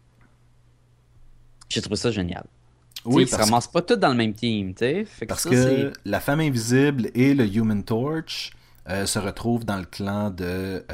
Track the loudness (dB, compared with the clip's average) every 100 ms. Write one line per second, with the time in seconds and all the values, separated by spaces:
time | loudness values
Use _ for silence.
0 | _ _ _ _ _ _ _ _ _ _
1 | _ -20 -20 -20 -20 -20 -8 -6 -4 -2
2 | -2 -2 -4 -6 -14 _ _ _ _ -10
3 | 2 4 4 4 2 2 2 -2 2 4
4 | 4 4 0 0 -2 -2 -4 -2 -2 0
5 | -6 -10 -8 -4 2 4 4 2 -2 -6
6 | -4 -4 0 0 0 0 2 4 4 2
7 | 0 2 4 4 2 2 0 0 -2 -2
8 | -2 -4 -8 -10 -12 -16 _ -20 -8 -4
9 | -2 -2 -4 -4 -2 -2 -2 -6 -6 -8
10 | -4 -2 -4 -4 -6 -4 -4 -8 -10